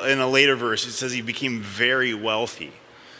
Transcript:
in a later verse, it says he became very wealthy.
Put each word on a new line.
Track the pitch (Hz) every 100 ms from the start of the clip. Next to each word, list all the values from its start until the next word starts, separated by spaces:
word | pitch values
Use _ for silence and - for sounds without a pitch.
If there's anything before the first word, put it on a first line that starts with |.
in | 120 135
a | 127
later | 135 139 131
verse, | 117 107 117
it |
says | 110 131
he | 123
became | 117 - 139 117
very | 101 98 120 131 127
wealthy. | 110 110 110 117 - 73 - - - -